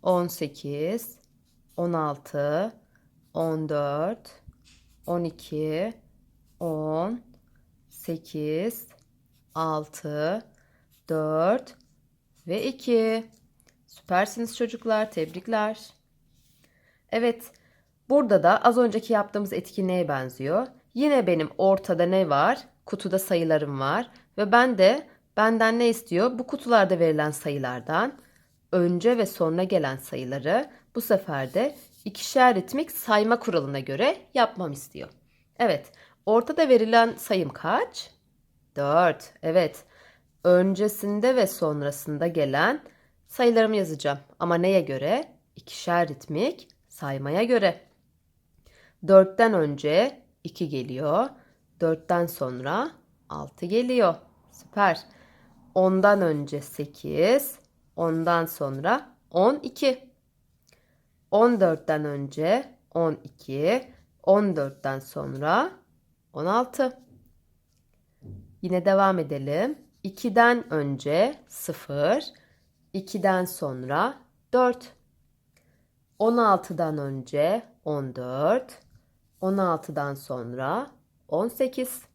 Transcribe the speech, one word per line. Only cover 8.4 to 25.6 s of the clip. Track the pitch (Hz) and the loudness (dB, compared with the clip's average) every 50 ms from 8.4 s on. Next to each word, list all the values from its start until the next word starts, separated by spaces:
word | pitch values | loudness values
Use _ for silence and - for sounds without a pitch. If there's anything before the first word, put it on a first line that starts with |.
| 151 151 156 160 185 233 226 - - - - _ _ _ _ _ _ _ _ _ _ _ _ | -4 -4 -4 -2 -4 -4 -6 -10 -18 -20 -20 _ _ _ _ _ _ _ _ _ _ _ _
altı, | 160 160 160 156 151 151 - - - - 165 147 151 151 160 190 220 - _ _ _ _ _ _ _ _ _ _ _ _ - | -6 -4 -2 -2 -4 -6 -8 -16 -14 -12 -8 -6 -4 -4 -2 -4 -4 -8 _ _ _ _ _ _ _ _ _ _ _ _ -6
dört | 160 156 156 156 156 156 165 185 220 262 - - - _ _ _ _ _ _ _ _ _ _ _ _ _ _ | -4 -4 -2 -2 0 0 2 2 0 0 -4 -10 -20 _ _ _ _ _ _ _ _ _ _ _ _ _ _
ve | 170 175 220 - | -8 -6 -4 -4
iki. | 269 262 269 - 254 240 226 220 220 226 226 226 - _ _ _ _ _ _ _ _ _ _ _ | -6 -6 -6 -2 0 2 2 2 2 -2 -4 -6 -10 _ _ _ _ _ _ _ _ _ _ _
Süpersiniz | _ _ - _ - 180 180 202 202 - 226 233 226 - | _ _ -20 _ -2 0 0 0 0 -4 -8 -8 -8 -4
çocuklar, | - 240 226 233 233 - 226 220 214 220 214 | -6 -6 -6 -6 -8 -2 -2 0 0 0 -4
tebrikler. | - 170 160 160 165 180 180 - 226 214 208 214 220 - - - _ _ _ _ _ _ _ _ _ _ _ _ _ _ _ _ _ _ _ _ _ _ _ _ | -4 -6 -6 -6 -6 -14 -6 -4 -2 -2 -2 -2 -4 -8 -14 -20 _ _ _ _ _ _ _ _ _ _ _ _ _ _ _ _ _ _ _ _ _ _ _ _
Evet, | - 226 233 240 233 233 - - _ _ _ _ _ _ _ _ _ _ _ _ | -4 -2 0 -2 -2 -4 -10 -20 _ _ _ _ _ _ _ _ _ _ _ _
burada | 262 294 277 220 208 185 | 2 2 4 4 4 6
da | 147 170 196 - - | 6 6 4 6 4
az | 247 233 240 | 4 4 4
önceki | 247 233 202 220 226 - | 2 2 0 -2 -2 0
yaptığımız | 226 208 202 208 - 208 208 190 | 0 0 0 -2 -4 -6 -6 -4
etkinliğe | 196 185 185 - - - 190 185 185 180 170 151 | -6 -8 -8 -8 -6 -4 -2 0 0 0 0 0
benziyor. | 143 135 131 127 127 - 131 139 160 208 254 247 - _ _ _ _ | -2 -4 -4 -8 -10 -8 -6 -2 -2 -2 -2 -4 -10 _ _ _ _
Yine | 226 277 302 285 262 202 | 0 2 4 4 4 4
benim | 185 175 160 156 156 - - | 2 0 0 0 -4 -2 0
ortada | 185 190 196 190 190 - 180 160 175 | 4 4 4 2 2 -2 0 0 2
ne | 175 185 190 190 156 | 2 2 2 2 2
var? | 143 139 151 202 262 277 - - _ _ _ | 2 2 4 2 2 0 -6 -20 _ _ _
Kutuda | - - 196 - 190 175 190 | -10 -10 -6 -6 -4 -2 -2
sayılarım | 185 - 196 170 165 160 160 151 151 143 143 135 | -2 0 -2 0 2 2 0 0 0 -2 -4 -4
var. | 135 135 156 208 247 - _ - _ _ _ - | -2 -2 -2 -2 -4 -8 _ -20 _ _ _ -4
Ve | 208 202 | -2 4
ben | 202 240 247 254 240 190 | 4 4 4 4 4 6
de, | 185 190 240 294 311 - - _ _ _ _ | 6 6 6 4 -4 -10 -20 _ _ _ _
benden | - 214 220 226 226 | 0 2 2 2 2